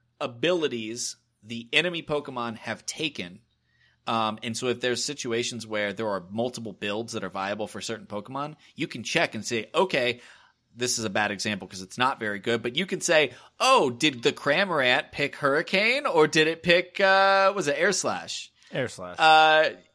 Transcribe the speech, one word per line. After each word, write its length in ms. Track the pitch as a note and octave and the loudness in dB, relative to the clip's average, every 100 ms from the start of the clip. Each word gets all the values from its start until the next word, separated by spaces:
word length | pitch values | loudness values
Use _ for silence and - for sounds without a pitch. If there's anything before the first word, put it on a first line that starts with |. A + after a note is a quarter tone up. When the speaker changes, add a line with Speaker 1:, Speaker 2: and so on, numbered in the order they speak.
| _ _ | _ _
Speaker 1:
abilities 960 | C#3+ A#2 D3+ F3+ D3 A#2 A2 A#2+ - - _ _ | -10 -4 -2 0 -2 -4 -8 -8 -10 -10 _ _
the 260 | G#2+ A#2 A#2 | -14 -12 -2
enemy 300 | D3+ F3 E3+ | 0 0 -4
Pokemon 540 | - D3 C#3+ B2+ A#2 A2 | -4 -6 -4 -8 -8 -8
have 260 | - G#2 - | -10 -10 -10
taken. 540 | - D#3 - F2+ F#2+ _ _ _ _ _ _ - | -8 -8 -8 -12 -14 _ _ _ _ _ _ -4
Um, 320 | A2+ A2 A2 | -2 -2 -4
and 140 | A#2+ A2+ | -8 -4
so 120 | B2+ | -4
if 120 | A#2+ | -2
there's 240 | B2 A#2+ | -2 -2
situations 640 | - D3 B2 A2+ A#2+ A#2+ G#2+ | -4 -8 -4 -4 -4 -8 -8
where 260 | G#2+ G#2 | -4 -4
there 160 | G2 A2 | -4 -4
are 160 | G2 F2 | -4 -6
multiple 420 | G#2+ B2 A#2+ A2+ | -6 -4 -6 -12
builds 400 | F#2 G#2 G#2 A2+ | -8 -6 -6 -6
that 120 | A2 | -8
are 40 | F#2+ | -8
viable 380 | F#2+ G2 G#2 G#2 | -6 -6 -4 -6
for 140 | G#2 | -8
certain 260 | - G#2+ G2 | -10 -10 -10
Pokemon, 500 | G#2 G2+ C3+ D3 D3+ _ | -12 -10 -10 -10 -12 _
you 120 | - D#3+ | -10 -10
can 160 | B2 | -8
check 320 | G#2+ D#3+ D#3+ | -4 0 0
and 100 | A2 | -4
say, 240 | G2+ A#2 G#2 | -6 -6 -2
"Okay, 460 | D#3 F#3 D3 B2 A#2 - - _ _ _ | 0 0 2 0 -2 -10 -20 _ _ _
this 240 | A#2 A#2+ A#2+ | -6 -4 -2
is 60 | |
a 60 | A2 | -2
bad 200 | G#2 G#2 | -2 -2
example 380 | G2 A2 G2+ F#2 | -2 -4 -6 -8
'cause 140 | F#2+ | -14
it's 160 | F#2 - | -14 -2
not 200 | B2+ - | -2 0
very 200 | A2 G2+ | -4 -4
good," 240 | A#2 A#2 | -2 -2
but 140 | A#2+ D3 | -2 -4
you 100 | F#3 | -4
can 140 | E3+ | -4
say, 300 | - D#3+ D3 - - _ | 2 4 4 -2 -20 _
"Oh, 300 | B3 C4 D3 | 4 4 4
did 320 | A#2+ D#3 B2 | 2 0 2
the 100 | C#3+ | 0
Cramorant 800 | - C#3+ D3+ G3 D#3+ B2 C3+ - | 0 0 0 2 2 2 2 0
pick 240 | - C#3+ - | -4 -6 -2
Hurricane 680 | C#3+ D3 E3+ F#3+ A3 C4+ C#4 | 0 0 0 0 2 0 2
or 200 | E3+ D3+ | 4 4
did 200 | D#3+ D#3 | 6 2
it 140 | E3 | 2
pick, 360 | F3 F3 F3 - | 4 4 2 0
uh, 520 | F#3+ F#3+ G3 G3 F#3+ | 4 6 6 6 4
was 140 | G3+ D3 | 2 -2
it 80 | C#3+ | 2
Air 140 | F#3 | 2
Slash?" 580 | F3+ A#2+ F#2 E2+ - - _ _ | 2 -2 -4 -6 -10 -12 _ _
Speaker 2:
Air 160 | D#3 B2 | -6 -6
Slash. 280 | - F2+ F2 | -8 -12 2
Speaker 1:
Uh, 520 | D#3+ D#3+ D#3+ D#3 D3+ G#2+ _ | 6 8 8 6 4 0 _